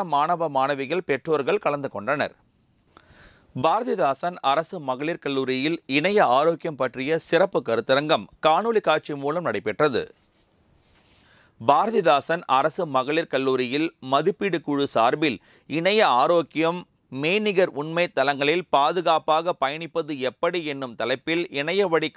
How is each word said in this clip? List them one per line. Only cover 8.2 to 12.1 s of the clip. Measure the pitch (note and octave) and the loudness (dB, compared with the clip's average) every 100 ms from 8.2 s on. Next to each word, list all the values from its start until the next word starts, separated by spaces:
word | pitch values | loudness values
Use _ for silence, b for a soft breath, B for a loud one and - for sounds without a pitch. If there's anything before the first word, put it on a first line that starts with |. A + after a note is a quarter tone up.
| G2 _ D#3 | -2 _ 2
காணொலி | D#3+ A3 A3 F3 | 2 2 0 2
காட்சி | D#3 - C#3+ | 0 -2 -6
மூலம் | C#3 E3 D#3 | -4 -2 -2
நடைபெற்றது. | G#2 G#2 G2 D3+ A2 D#2 _ _ _ _ _ _ _ _ b b b b b b b | -2 -2 0 0 0 -4 _ _ _ _ _ _ _ _ b b b b b b b
பாரதிதாசன் | A2+ D3 G#3 A3 E3 | 2 2 2 0 2